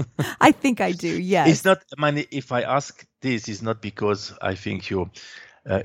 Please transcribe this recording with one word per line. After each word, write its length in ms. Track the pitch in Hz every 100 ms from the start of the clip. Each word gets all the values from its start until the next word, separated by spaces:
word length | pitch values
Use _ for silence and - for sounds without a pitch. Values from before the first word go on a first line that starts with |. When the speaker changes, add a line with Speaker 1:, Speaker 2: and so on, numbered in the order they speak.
Speaker 1:
<laughs> 380 | - - 135 -
Speaker 2:
I 100 | 302
think 300 | - 277 226
I 100 | 185
do, 160 | 175 170
yes. 400 | 170 180 185 156
Speaker 1:
It's 160 | 151
not, 180 | 190 185 - 139
I 140 | 151
mean, 140 | 147 -
if 220 | 139 -
I 120 | 135
ask 420 | 113 135 - - - _
this, 260 | 135 117 -
it's 140 | 101
not 200 | 113 107
because 520 | 104 - 104 101 - -
I 120 | 98 95
think 340 | 107 98 -
you, 200 | 95 87 - - - - _ -
uh, 140 | 95